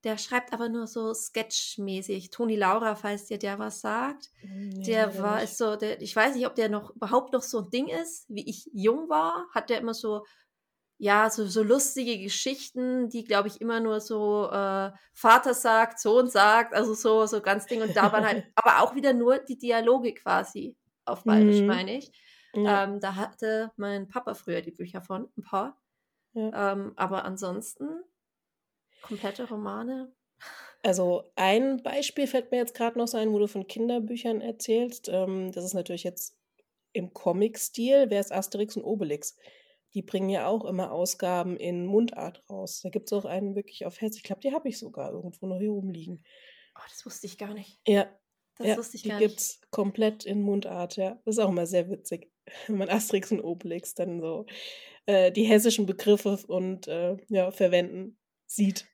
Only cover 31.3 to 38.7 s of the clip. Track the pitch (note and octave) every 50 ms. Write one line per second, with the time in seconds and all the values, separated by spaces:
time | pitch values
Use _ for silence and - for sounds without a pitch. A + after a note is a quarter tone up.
31.3 | _ - F#3 F#3+ G3+ A#3 C4 C4+ C4+ B3 B3 - C#4 C#4 C#4 - - D4+ C#4 C4
32.3 | - B3+ A#3+ - - B3 A#3+ A#3+ - - A#3 A#3 A#3 A#3+ A#3+ A#3 A#3+ A3+ A3 A3
33.3 | G#3+ G#3 G#3 G#3 - G3+ F#3 - - A3 A3+ A#3+ A#3+ A#3+ G#3+ A3 A#3+ A#3+ - A#3
34.3 | A3 G#3+ A3 A#3 A3 A3 - - A3 A3+ A#3+ B3 A#3+ - - - F3+ F#3 F#3+ F#3+
35.3 | F#3+ F#3+ F#3 F#3 F3+ F3+ F3 F#3 F#3+ F#3 F3 - F3 F3 - F3+ F3+ - - -
36.3 | _ _ _ _ _ _ _ _ _ _ _ _ _ G#3+ F3+ F3 _ - - F3+
37.3 | E3+ F#3 G#3 A3+ A3 - - - - - A#3 B3+ C4+ C#4 C4+ A3 G3+ G3+ G3 -
38.3 | - F#3+ F#3+ - - G3+ G#3+ G#3+